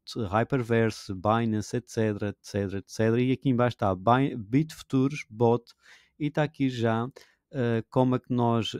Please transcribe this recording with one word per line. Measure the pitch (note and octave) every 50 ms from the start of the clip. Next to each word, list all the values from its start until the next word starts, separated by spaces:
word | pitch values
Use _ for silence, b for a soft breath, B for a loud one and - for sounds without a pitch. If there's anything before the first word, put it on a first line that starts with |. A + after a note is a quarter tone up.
| _ - -
Hyperverse, | C3 A2+ F2+ F#2+ A2 A#2 - - C3+ A#2+ A2 A#2 A2+ A2+ A2 G#2 - - - G2
Binance, | F#2 E2+ G#2 A2 A2+ A#2 A2+ G#2+ G#2+ G#2 - -
et | B2 - -
cetera, | - A#2+ A2 G#2+ G#2 G2+ G#2+ G2+
et | G2 -
cetera, | _ - - G#2 G2+ F#2+ F#2+ G2
et | - -
cetera. | - - A2 A2 A2+ A#2+
E | B2+ B2+ C3
aqui | - - C#3+
embaixo | B2+ A#2 B2 B2 -
está | - A2+ G2 F#2+
Bi-, | F#2 F#2+ A2+ A#2+ C3 C3+ - -
Bitfuturos | B2+ G2+ G2+ A#2 C#3+ D#3+ D#3 - - - - - C3 B2+ C#3 D3+ - - -
Bot, | A2 G#2+ A#2+ A#2 A#2 A#2+ - - - b b b b b b b b _
e | D#3 D3
está | - E3 D3+
aqui | D3 - - C#3 C3
já, | B2+ A#2 A2+ A#2 A2+ A2+ A#2 C3+ - B B B B B B _
eh, | - C#3 A#2+ A#2+ A#2 A2+ A2 -
como | - C3+ B2+ B2+ B2+
é | B2
que | - _
nós | B2 B2 A#2 A#2 A#2 A#2 G#2 - - -